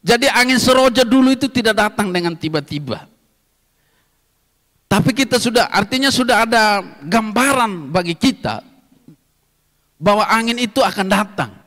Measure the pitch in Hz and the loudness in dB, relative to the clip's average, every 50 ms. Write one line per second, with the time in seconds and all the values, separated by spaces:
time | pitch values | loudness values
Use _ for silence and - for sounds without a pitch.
0 | - 165 233 240 262 269 240 220 247 254 254 247 - 254 254 262 262 262 220 247 | 0 0 0 2 2 0 2 2 0 2 0 0 2 2 4 4 4 4 4 2
1 | 254 220 254 269 254 262 269 262 277 262 - 247 220 220 214 208 - 220 - - | 2 4 4 4 4 4 2 0 -2 -4 -2 0 0 2 2 2 0 0 -2 -4
2 | 208 190 180 180 175 170 165 160 - 160 156 151 143 - 156 143 147 127 107 85 | -4 -2 -2 -2 -2 -2 -6 -4 -8 -4 -4 -4 -6 -6 -10 -10 -8 -8 -10 -10
3 | - _ _ _ _ _ _ _ _ _ _ _ _ _ _ _ _ _ _ _ | -12 _ _ _ _ _ _ _ _ _ _ _ _ _ _ _ _ _ _ _
4 | _ _ _ _ _ _ _ _ _ _ _ _ _ _ _ _ _ _ 196 196 | _ _ _ _ _ _ _ _ _ _ _ _ _ _ _ _ _ _ -2 0
5 | - 269 233 226 269 - 262 240 - 240 226 240 220 - - 190 208 202 254 262 | 0 0 0 -2 -2 -2 -2 -2 -2 0 0 0 0 2 0 -2 -2 0 -2 -2
6 | 269 277 - - 254 240 240 208 226 226 233 233 220 214 208 202 175 - - - | -2 0 0 0 0 2 2 2 2 2 2 2 4 2 2 0 -4 -8 -18 -16
7 | 143 156 180 226 220 214 202 240 254 277 277 262 233 214 190 170 151 131 160 185 | -8 -2 -2 -2 -2 0 -2 0 0 2 2 0 0 -2 -2 -8 -10 -4 -4 -2
8 | 180 170 170 - - 269 220 - - 107 110 107 - - _ _ _ _ _ _ | -2 -2 -4 0 0 -2 -2 -2 -6 -8 -8 -8 -12 -18 _ _ _ _ _ _
9 | _ - 156 _ _ _ _ _ _ _ _ _ _ _ _ _ _ _ _ _ | _ -20 -20 _ _ _ _ _ _ _ _ _ _ _ _ _ _ _ _ _
10 | 151 202 202 214 208 - 208 226 226 233 233 240 247 208 - 262 262 214 - 202 | 0 0 2 2 2 0 0 -2 0 -2 -4 -4 -4 -4 0 0 0 0 0 -2
11 | 190 190 208 196 208 202 - - 139 107 98 - _ | -2 0 0 -2 -2 -4 -6 -8 -8 -8 -8 -20 _